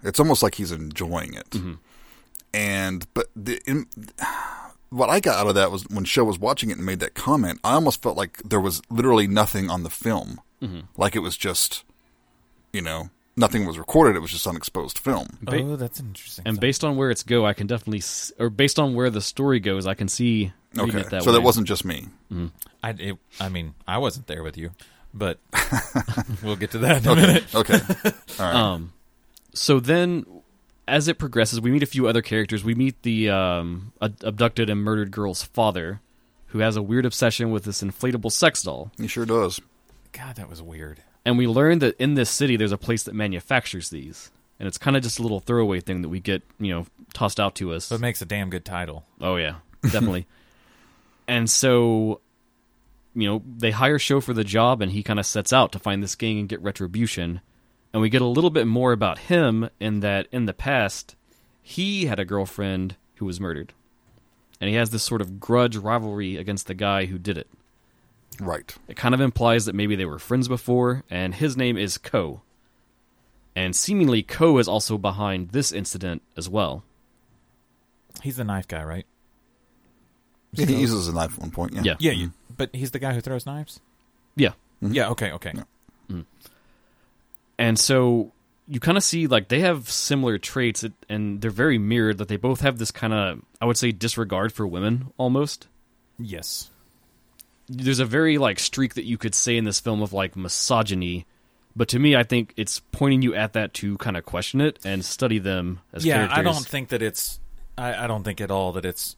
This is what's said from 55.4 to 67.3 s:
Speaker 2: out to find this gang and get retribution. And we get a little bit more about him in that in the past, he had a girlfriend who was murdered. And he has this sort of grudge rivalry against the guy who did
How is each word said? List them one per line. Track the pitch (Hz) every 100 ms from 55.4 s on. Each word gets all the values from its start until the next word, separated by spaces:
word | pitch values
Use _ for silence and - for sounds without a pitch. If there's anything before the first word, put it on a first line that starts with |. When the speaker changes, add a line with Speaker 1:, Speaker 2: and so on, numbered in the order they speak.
| 98
Speaker 2:
out | 127 120
to | 95
find | - 98
this | 98 -
gang | 113 107
and | 101
get | 110
retribution. | 101 98 92 98 117 - 85 87 - _ _ _ _
And | 110
we | 110
get | 127
a | 123
little | 123 175
bit | 156 113
more | 117 127
about | 117 101 80
him | - 175 143 110 113 -
in | 107 104
that | 101 98 87
in | 127 110
the |
past, | 90 139 139 101 - - - _ _ _ _
he | - - 190 202 160
had | 101
a | 92
girlfriend | 101 95 - 98 95 95 92 _ _
who | 98
was | 87
murdered. | 95 78 - _ _ _ _ _ _ _ _ _
And | 98
he | 110
has | 113
this | 110
sort | - 113
of | 95 98
grudge | - 120 123 110
rivalry | 101 117 110 104 98 95
against | 92 98 -
the | 95
guy | 101 98 92
who | 92
did | 90